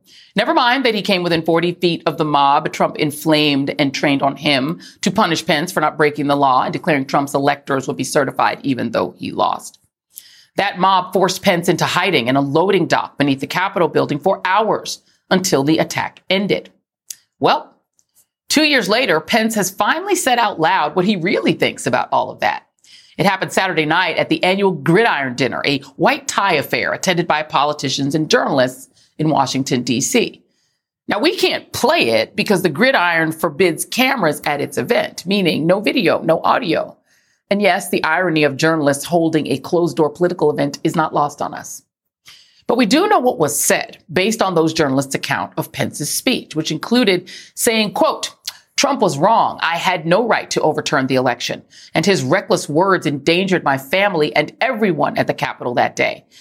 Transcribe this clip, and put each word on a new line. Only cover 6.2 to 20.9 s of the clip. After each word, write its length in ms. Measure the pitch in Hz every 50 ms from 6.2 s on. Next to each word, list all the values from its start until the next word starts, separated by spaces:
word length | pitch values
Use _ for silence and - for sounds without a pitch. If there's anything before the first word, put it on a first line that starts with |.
| 143
the 100 | 143 143
law 280 | 143 143 135 127 131 -
and 100 | - 151
declaring 320 | 143 - 180 151 139 135
Trump's 300 | - - 147 139 139 -
electors 520 | 143 139 147 143 143 - - 139 135 131
would 100 | 151 131
be 60 | 127 131
certified 560 | - - 156 135 131 - - 120 107 - - -
even 280 | 139 127 117 113 113
though 200 | 113 107 92 - -
he 140 | - - -
lost. 460 | - - 95 87 87 - - - _ _ _ _ _ _ _ _ _ - - - - - _ _ -
That 240 | 180 190 185 180 180
mob 340 | 185 190 196 180 180 - -
forced 300 | 190 190 175 175 - -
Pence 260 | 196 180 170 165 190
into 160 | 170 151 151
hiding 420 | 135 - 175 185 202 170 135 113
in 80 | 123 131
a 60 | 139
loading 460 | 139 139 135 156 180 196 214 180 165
dock 320 | 135 139 120 - - - -
beneath 220 | 143 143 135 135
the 60 | 147
Capitol 420 | 139 - 180 185 196 196 196 165 147
building 280 | 143 143 139 135 165
for 240 | - - 190 196 190 -
hours 600 | 185 185 208 226 208 160 117 - - - - _ _ _ _ _ -
until 340 | 190 185 185 - 170 139 135
the 140 | 151 160
attack 460 | - 160 165 - 127 95 98 _ - _ -
ended. 400 | 180 196 208 180 156 - - - _ _ _ _ _ _ _ - - _ _ _ _ -
Well, 360 | 131 170 254 311 - - _ _ _ _ _ _ _ _ _ _ _ _ _ _ _ -
two 140 | - 285 311
years 260 | 294 294 254 185 180
later, 300 | 214 240 269 202 160 160
Pence 340 | - - - 220 220 226 226
has 160 | 214 185 -
finally 460 | - - 208 214 294 320 381 415 370
said 240 | 359 - 269 247 240
out 200 | 233 208 - -
loud 360 | 156 165 190 180 151 151